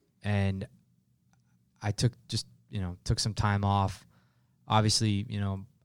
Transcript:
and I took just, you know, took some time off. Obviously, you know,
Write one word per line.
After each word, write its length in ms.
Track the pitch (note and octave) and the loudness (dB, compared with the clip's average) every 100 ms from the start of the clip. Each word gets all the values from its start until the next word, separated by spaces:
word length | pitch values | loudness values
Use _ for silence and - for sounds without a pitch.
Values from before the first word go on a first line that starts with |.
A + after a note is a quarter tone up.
| _ _ | _ _
and 440 | G2+ G2+ G2 F#2+ - - _ _ _ _ _ _ _ _ _ - | -2 0 0 -2 -8 -16 _ _ _ _ _ _ _ _ _ -6
I 100 | G#2 | -4
took 220 | - A#2 - - | 0 0 -2 -8
just, 200 | A2 - - - | -6 -8 -18 -10
you 120 | G2+ | -6
know, 160 | F2+ F2 | -6 -6
took 160 | - A#2 | -4 -2
some 140 | A2+ | -2
time 300 | F#2+ G#2+ G2+ | 0 2 2
off. 420 | G2+ G2+ F#2+ - - _ _ _ _ _ - | 2 2 2 -4 -18 _ _ _ _ _ 0
Obviously, 580 | A2 G#2+ - A2 G2+ G2+ | 2 4 2 2 0 -2
you 100 | G#2 | -4
know, 260 | G2+ G2 G2 _ | -4 -4 -8 _